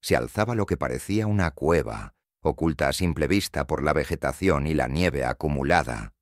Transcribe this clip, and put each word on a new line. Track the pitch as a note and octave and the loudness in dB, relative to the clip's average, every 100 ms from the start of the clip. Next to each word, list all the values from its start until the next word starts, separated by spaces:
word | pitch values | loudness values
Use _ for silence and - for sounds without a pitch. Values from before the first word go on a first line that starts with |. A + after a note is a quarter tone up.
se | - C2+ | 0 0
alzaba | A#1+ - G#2+ | 0 -2 -2
lo | A#2 G2+ | 0 -2
que | E2 | -2
parecía | C2+ B1+ - G#2 G#2+ | -2 -4 -2 -2 0
una | G#2 E2+ | 2 0
cueva, | - D2 E2 A1+ A1 G#1 - _ _ | 0 2 2 2 -6 -12 -18 _ _
oculta | D#2+ C#2+ E2 C#2+ C#2 | -2 2 0 2 0
a | |
simple | C2+ F2+ D#2 D2 | 0 0 0 2
vista | G2+ - - C#2 | 2 0 -4 -4
por | D2+ | -2
la | D2 | 0
vegetación | D2+ C#2+ C#2+ C#2 C2+ F#2 D2 D2 | 0 0 -2 -4 0 2 2 2
y | |
la | D#2 B1+ | 0 0
nieve | D2 F2+ C#2 | 2 0 0
acumulada. | B1 C2 D2+ C#2+ C#2 E2+ B1+ A1+ G1+ - | -2 -2 -2 -2 2 2 2 -6 -10 -16